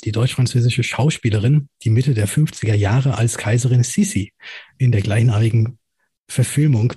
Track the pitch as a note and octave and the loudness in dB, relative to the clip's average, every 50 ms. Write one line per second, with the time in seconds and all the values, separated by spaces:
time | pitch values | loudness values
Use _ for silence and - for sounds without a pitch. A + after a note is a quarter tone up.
0 | - A2 G#2+ A2+ B2 - - - B2+ - - B2 A#2 B2 - B2 A#2+ - - - | -8 -4 -2 0 -2 0 0 -2 -2 0 0 0 0 0 0 -2 -4 -2 -2 -2
1 | C3+ D#3+ - - - A2+ G2+ G#2+ G2+ B2+ D3 D3+ C#3 - _ _ - A2+ A2 B2 | 0 0 -2 -2 -2 -2 0 0 2 2 2 0 0 -4 _ _ -2 0 0 2
2 | C3 D3 C3 G#2+ G#2 - - D3+ D#3 - - - - A2 G#2+ G#2 G2+ G2 A2+ C3+ | 2 0 0 0 -2 0 0 0 0 0 -2 -4 -2 0 0 0 0 2 2 2
3 | C3 C#3 - A2+ A#2+ A#2 - - - G#2 A2+ B2 C3+ B2 B2+ B2 A#2+ - - G#3 | 0 0 0 0 0 -2 -2 -4 -2 -2 0 0 0 2 2 2 2 2 0 -2
4 | G#3 G3 - G2 G2 - _ _ - - - - - - _ - C3 B2 A2 G2+ | -2 0 -2 -4 -6 -6 _ _ -20 -20 -20 -20 -20 -20 _ -2 0 2 2 0
5 | - G#2 G#2 A2+ A#2 B2+ G#2 G#2+ A#2 A2+ - A2+ A2 A#2+ - - _ _ _ _ | 0 0 0 2 2 2 2 2 2 2 2 0 0 -2 -4 -10 _ _ _ _
6 | _ _ _ _ _ - - - B2 - - C#3+ D3+ D3+ C3 G#2+ A2+ B2 - | _ _ _ _ _ -6 -2 -2 -2 0 0 0 2 2 2 2 0 -2 -2